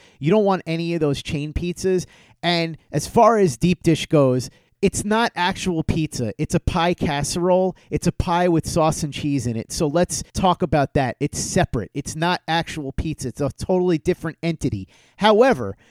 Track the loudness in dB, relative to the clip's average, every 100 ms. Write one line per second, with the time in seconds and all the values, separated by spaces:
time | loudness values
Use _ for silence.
0 | -8 -6 2 2 4 0 -2 -4 -4 0
1 | 0 -2 -4 -6 -6 -6 -6 -4 -2 -2
2 | -2 -12 _ _ -2 -2 -2 -6 _ -4
3 | 0 4 6 6 2 2 0 2 2 0
4 | 2 4 4 2 -4 -12 _ _ -2 0
5 | 0 0 0 -2 -4 -2 -2 -2 0 -2
6 | -2 -4 -6 -4 -2 -2 -2 -2 -2 -2
7 | -2 -2 -4 -2 2 2 0 -4 -6 -4
8 | -2 -2 0 2 2 2 0 0 0 0
9 | -6 -6 -4 -2 -2 -4 -6 -4 0 0
10 | 0 -2 -8 0 0 2 0 0 0 0
11 | -2 -2 -4 -4 -4 0 0 -2 -6 -8
12 | -8 -4 -2 -2 -2 -4 -4 -8 -8 -6
13 | -6 -6 -8 -4 -6 -4 -2 0 2 0
14 | 0 -4 -6 -6 -6 -4 -4 -4 -8 _
15 | _ 0 4 6 6 4 -2 -10 _